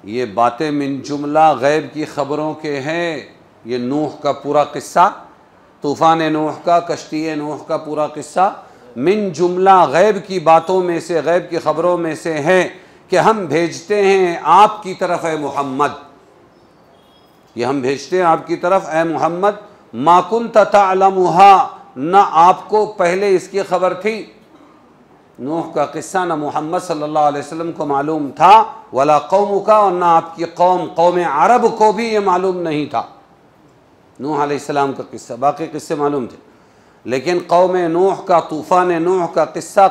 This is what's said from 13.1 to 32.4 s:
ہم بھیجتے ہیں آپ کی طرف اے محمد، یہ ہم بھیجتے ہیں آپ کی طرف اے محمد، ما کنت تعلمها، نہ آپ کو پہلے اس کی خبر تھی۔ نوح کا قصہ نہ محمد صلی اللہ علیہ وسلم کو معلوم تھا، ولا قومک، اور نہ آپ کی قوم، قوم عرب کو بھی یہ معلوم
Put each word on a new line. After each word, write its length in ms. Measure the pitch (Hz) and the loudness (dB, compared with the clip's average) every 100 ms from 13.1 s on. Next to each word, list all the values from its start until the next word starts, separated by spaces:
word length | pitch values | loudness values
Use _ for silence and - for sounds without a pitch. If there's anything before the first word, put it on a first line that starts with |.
| 180 | 2
ہم 280 | 165 220 170 | 2 0 -2
بھیجتے 580 | 151 170 135 - 208 | -2 -2 -6 -4 0
ہیں 320 | 196 196 180 170 | 4 4 2 0
آپ 400 | 147 180 208 - | 4 6 6 2
کی 120 | 185 | -12
طرف 300 | 185 180 170 | -6 -4 -2
اے 120 | 165 156 | -4 -4
محمد، 520 | 139 143 139 131 143 113 - - _ _ _ _ _ _ _ _ _ _ _ _ _ | -4 -4 -6 -2 -2 -4 -20 -20 _ _ _ _ _ _ _ _ _ _ _ _ _
یہ 120 | 113 120 | -6 -4
ہم 140 | 143 | -2
بھیجتے 360 | 127 135 - 185 | -2 -4 -4 0
ہیں 80 | |
آپ 220 | 175 160 - | 2 0 -2
کی 100 | 170 | -4
طرف 320 | 175 190 160 | 0 0 0
اے 160 | 156 | -2
محمد، 460 | 165 147 160 170 202 208 - - _ | -2 -2 -2 0 -2 -2 -16 -20 _
ما 260 | 113 151 180 | -2 4 4
کنت 380 | 175 226 226 214 202 | 4 -4 2 2 4
تعلمها، 920 | 202 190 190 190 190 180 165 202 185 139 - - 127 | 4 4 4 2 2 2 8 8 8 4 -6 -20 -8
نہ 200 | 147 190 185 | 2 2 4
آپ 380 | 151 175 180 - | 6 6 4 0
کو 180 | 208 202 | -2 -2
پہلے 500 | - 175 190 202 180 | 0 0 0 0 0
اس 120 | - | 0
کی 140 | 196 | -6
خبر 320 | 190 180 180 | -2 0 0
تھی۔ 320 | 175 214 220 - - _ _ - _ _ _ _ _ _ - | -2 -6 -6 -12 -20 _ _ -20 _ _ _ _ _ _ -12
نوح 340 | 127 165 165 | -6 -6 -4
کا 140 | 156 143 | -4 -4
قصہ 320 | 160 - 185 | -6 -6 -4
نہ 160 | 175 | -2
محمد 440 | 156 147 151 156 180 175 | -4 -4 -6 -4 -6 -6
صلی 160 | 156 | -8
اللہ 160 | 151 151 | -4 0
علیہ 200 | 147 143 | 0 0
وسلم 340 | 139 165 170 | -8 -8 -8
کو 140 | 160 147 | -6 -4
معلوم 440 | 139 147 160 139 131 | -2 -2 -4 -6 4
تھا، 280 | 165 220 440 - - | 6 6 4 -6 -8
ولا 260 | 120 147 147 | -2 2 2
قومک، 520 | - 196 202 196 190 | 2 0 2 -2 2
اور 220 | 214 202 | 2 2
نہ 120 | 180 | 2
آپ 320 | 175 165 165 - | 2 2 0 -10
کی 80 | 165 | -10
قوم، 300 | - 175 180 151 | 0 0 2 -4
قوم 260 | - 175 175 170 | 0 2 2 -2
عرب 440 | 143 185 240 220 226 | 2 4 4 2 2
کو 140 | 214 | 2
بھی 160 | 196 233 | 2 -2
یہ 100 | 214 | -2
معلوم 420 | 196 180 | 0 0